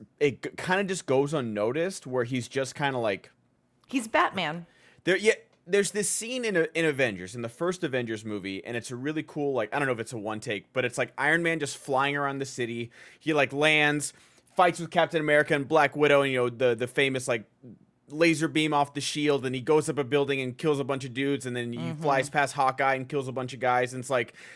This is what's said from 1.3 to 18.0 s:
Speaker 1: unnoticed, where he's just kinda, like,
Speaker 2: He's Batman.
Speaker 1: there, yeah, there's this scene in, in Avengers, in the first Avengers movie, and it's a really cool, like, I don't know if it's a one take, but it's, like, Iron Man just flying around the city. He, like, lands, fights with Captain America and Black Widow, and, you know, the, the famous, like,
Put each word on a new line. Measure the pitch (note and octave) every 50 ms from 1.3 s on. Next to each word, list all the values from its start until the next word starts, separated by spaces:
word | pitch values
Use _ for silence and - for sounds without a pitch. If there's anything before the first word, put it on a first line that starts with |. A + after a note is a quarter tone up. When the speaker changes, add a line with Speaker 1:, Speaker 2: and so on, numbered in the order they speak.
| D#3+
Speaker 1:
unnoticed, | D3 B2+ A2+ G#2+ G#2 G#2 A2+ B2+ D#3 E3+ F#3+ F#3+ - - C3+
where | B2+ B2+ A#2+
he's | A#2+ C3+ B2+ A#2 -
just | - C3 C3+ B2+ -
kinda, | - D3 C#3 C3 B2+
like, | A#2 G#2+ G2 F2+ - - _ _ _ _ _ _ _ _ _ _ _ -
Speaker 2:
He's | - C4+ A3 A3
Batman. | - D#4 F4 D#4+ - G3 F3 D3 D#3+ F3 E3+ - _ _ _ _ _ _ -
Speaker 1:
there, | E3 F#3 F#3
yeah, | G#3 G#3+ A3 - - _ _ _ _ E3+
there's | F3+ G3+ G3+ -
this | - G#3 G3+ -
scene | - - A3 A3+ B3+ B3+ A#3+
in, | A3 G3 E3 D#3+ - -
in | D#3+ E3
Avengers, | D#3 C#3+ C3 C3+ A#2 G2+ F2+ F2+ F#2+ A2
in | A#2+
the | A#2 A2+
first | - - E3+ F3+ F3+ F3+ -
Avengers | D3 B2+ C3 B2 A2+ A2+ G#2+ A2
movie, | G#2+ G#2 G#2 F2 G2 F#2+ F#2+ -
and | - A#2+ A#2+
it's | A2+ -
a | B2+
really | A#2+ C3 D3 D#3 D#3 D3
cool, | - - D#3 D3 C#3+ C3+
like, | A#2+ A2 - -
I | C#3+
don't | C#3+ C3+
know | B2
if | A2
it's | A2+ - B2+
a | A2+
one | G2+ A2 G#2+ G#2+
take, | - - G#2+ G2 - _ -
but | C3 B2
it's, | A#2+ - -
like, | B2 B2+ - -
Iron | C3+ D3 D#3+ E3+ E3+
Man | E3 E3 D#3+
just | C#3+ C#3 - -
flying | - - C3+ C3 C#3 C#3 C#3+
around | C#3+ C#3+ C#3 C#3 C3+
the | C3+
city. | B2+ - - B2 A2+ A#2 A#2 A#2 A#2+ - - - - - -
He, | - D3 D#3
like, | D3 C#3 B2 C#3
lands, | C#3 D3+ D#3 D3+ D3+ D3+ D3 D3 D3+ C#3+ - - - - _ _ _ _ _ _
fights | - F3+ F3 E3+ -
with | E3+ D#3
Captain | - F3 E3 D3+ E3 D#3+
America | D3+ D3+ D3 D3 D3 - D#3+
and | C#3+ C#3 A#2
Black | D#3 D#3 D3 C#3 -
Widow, | D3 D3 D3 C#3+ C#3
and, | C#3 C#3
you | C3 B2+
know, | A#2+ B2
the, | A#2+ A#2 C3 B2 A#2+
the | A2+ B2 A#2+
famous, | - - C#3 C3+ C3 C3 B2+ C3
like, | B2 A2+ G2 _ _ _ - B2 F#2+ - _ _ _ _